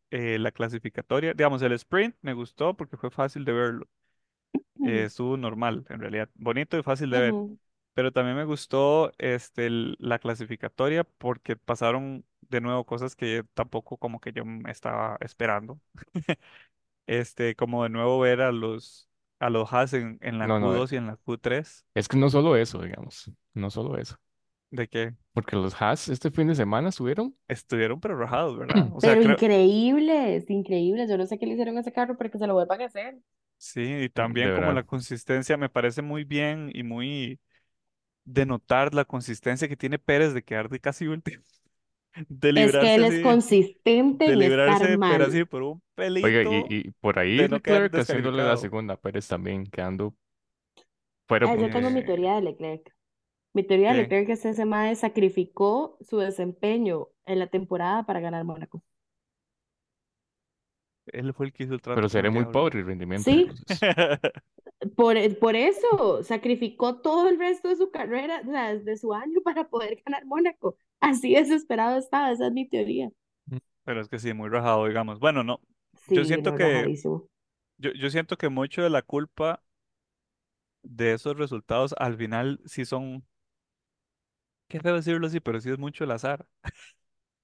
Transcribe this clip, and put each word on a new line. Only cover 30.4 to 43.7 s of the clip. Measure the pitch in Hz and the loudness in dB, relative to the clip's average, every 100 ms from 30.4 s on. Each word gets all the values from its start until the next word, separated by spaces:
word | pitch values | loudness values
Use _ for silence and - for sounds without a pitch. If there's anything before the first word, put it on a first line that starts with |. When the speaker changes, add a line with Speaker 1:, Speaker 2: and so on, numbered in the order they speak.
| 175 | -2
Speaker 2:
increíbles. | 202 190 180 175 220 233 | -4 -2 0 0 0 -2
Yo | 190 | -2
no | 190 | -2
sé | 214 | -6
qué | 226 | -4
le | |
hicieron | 226 233 233 | -4 -4 -6
a | |
ese | 240 | -6
carro | 247 247 247 | -4 -4 -4
para | 226 | -8
que | 208 | -4
se | 208 | 0
lo | |
vuelvan | 185 175 196 | 0 0 -2
a | 247 | -6
hacer. | 202 240 262 _ _ _ _ | -10 -12 -14 _ _ _ _
Speaker 1:
Sí, | - - 120 143 | -12 -6 -4 -4
y | 127 | -4
también | - 117 120 117 | -2 -2 0 0
Speaker 3:
De | |
Speaker 1:
como | 92 90 | 2 2
la | 127 | 0
Speaker 3:
verdad. | |
Speaker 1:
consistencia, | - 131 120 117 - 131 127 147 | -2 -6 -8 -8 -2 0 0 0
me | 139 | -2
parece | 123 120 127 | 0 0 -2
muy | 147 151 | -6 -8
bien | 143 147 151 156 147 | -4 -2 -2 -4 -8
y | - | -10
muy | 120 117 131 143 123 135 _ _ _ _ _ _ _ _ | -8 -6 -6 -6 -8 -10 _ _ _ _ _ _ _ _
de | - 131 135 | -4 0 0
notar | 120 - 127 143 | 0 2 2 4
la | 147 139 | 0 -2
consistencia | 127 120 107 123 127 156 | -4 -8 -6 -4 -2 -4
que | 139 | -4
tiene | 131 143 | -6 -4
Pérez | - 143 156 | 2 2 2
de | 123 | 0
quedar | - 110 110 | -4 -4 -4
de | 131 | -6
casi | 143 - 156 | -6 -4 -4
último. | 160 - - _ _ _ _ _ _ _ | -6 -8 -14 _ _ _ _ _ _ _
<laughs> | - 156 | -16 -14
De | 135 147 | 0 4
Speaker 2:
Es | 147 214 139 | 6 6 6
que | 226 | 6
Speaker 1:
librarse | 220 | 6
Speaker 2:
él | |
es | 226 165 | 6 4
Speaker 1:
así, | |
Speaker 2:
consistente | 240 233 226 202 185 | 6 6 6 6 6